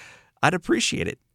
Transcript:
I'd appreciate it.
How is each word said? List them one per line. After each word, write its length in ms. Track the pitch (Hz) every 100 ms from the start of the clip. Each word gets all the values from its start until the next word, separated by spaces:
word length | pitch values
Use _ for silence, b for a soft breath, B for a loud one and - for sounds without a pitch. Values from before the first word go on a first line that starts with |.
| B B B B
I'd 120 | 139
appreciate 520 | 175 - 330 - - 87
it. 120 | - _